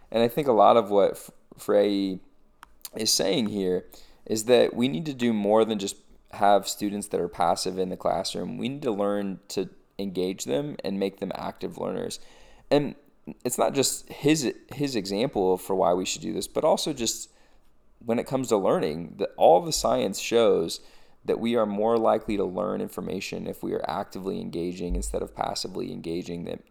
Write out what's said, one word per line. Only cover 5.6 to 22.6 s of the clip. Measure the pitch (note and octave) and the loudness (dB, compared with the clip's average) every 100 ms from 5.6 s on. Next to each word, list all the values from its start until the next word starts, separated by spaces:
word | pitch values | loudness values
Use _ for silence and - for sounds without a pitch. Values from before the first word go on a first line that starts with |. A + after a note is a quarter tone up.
than | A2 A2 | 4 0
just | G2 - - - _ | -4 -8 -16 -20 _
have | - G2+ G2+ F#2+ | 0 4 4 2
students | - G#2 G2+ G2 | -4 -4 -4 -4
that | F#2 | -4
are | E2+ | -4
passive | - E2+ F#2+ - F#2 | 0 0 0 -2 -4
in | F#2 | -4
the | F#2 | -2
classroom. | F#2 F2 F#2+ F#2 F#2 F#2+ | -2 -2 -4 -6 -8 -6
We | A2 | -6
need | C#3 | -4
to | C#3+ | -4
learn | G2+ G2+ G2+ G2+ F#2 - | -2 0 -2 -4 -8 -8
to | - F#2 - _ - | -6 -6 -8 _ -10
engage | G2 F2+ F2+ F#2+ | -6 -2 -2 -4
them | - C#3 D3 - | -4 -4 -4 -6
and | - G2 | -6 -2
make | G3 F#3+ | -2 -4
them | F#3+ | -8
active | - - - F#2 F2 | -6 -8 -8 -10 -6
learners. | F#2+ F#2+ F2+ - - - - - - | -6 -4 -6 -10 -14 -20 -20 -16 0
And | C#3+ C#3+ - _ _ - - | 0 0 -6 _ _ -18 -12
it's | B2 - | -6 0
not | A2+ | 0
just | C#3 C3 - - | 2 0 -2 -10
his, | - C#3+ D#3 B2 - - | -2 2 2 2 -4 -8
his | C3 C#3+ B2 | -6 -4 -2
example | F#2+ G2 C3 A#2+ F#2 F#2 | -2 -2 -2 2 2 2
for | - F#2+ | 0 0
why | F2 | 2
we | F2+ F#2 | 2 0
should | - | -6
do | F#2 | -6
this, | F2+ G2 | -6 -6
but | - | 0
also | D3+ F#3+ F#3 | 2 2 0
just | C#3 A2+ - - _ _ _ - _ _ - | -4 -4 -4 -10 _ _ _ -20 _ _ -10
when | A#2 A#2 | -4 -2
it | A#2 | -2
comes | C3+ B2+ | -4 0
to | A2 | 2
learning, | F#2+ E3+ G2+ D#2 E2+ - | 2 2 0 -4 -8 -6
that | - - | -6 4
all | G#2+ F3 | 6 6
the | E3+ | 4
science | D3+ A2+ B2+ G#2 - | -2 0 0 0 -4
shows | - A#2 A2 F#2 E2+ - - - - - | 0 4 4 4 0 -6 -14 -20 -20 -10
that | - F#2+ | -4 -2
we | A#2 | 0
are | A#2+ G#2+ | 0 0
more | G2+ A2 A#2 | 0 0 2
likely | A2 A2 - G2+ | 2 2 0 -2
to | |
learn | F#2 F#2 | -2 -2